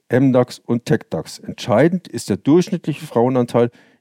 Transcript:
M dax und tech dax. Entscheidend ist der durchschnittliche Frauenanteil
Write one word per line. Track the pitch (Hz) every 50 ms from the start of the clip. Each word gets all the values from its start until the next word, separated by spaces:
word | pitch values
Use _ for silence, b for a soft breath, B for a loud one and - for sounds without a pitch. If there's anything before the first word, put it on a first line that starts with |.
| _ -
M | - 127 139 135
dax | 123 127 123 - - -
und | _ - 120 120 -
tech | - - - - -
dax. | - 80 78 - - -
Entscheidend | - - - - - - 104 110 143 170 180 175 -
ist | - - 113 - -
der | 104
durchschnittliche | 90 - 139 151 180 175 - 185 165 - - 147 - 156
Frauenanteil | - - 120 117 127 131 127 120 - - 143 117 120 b b b b b b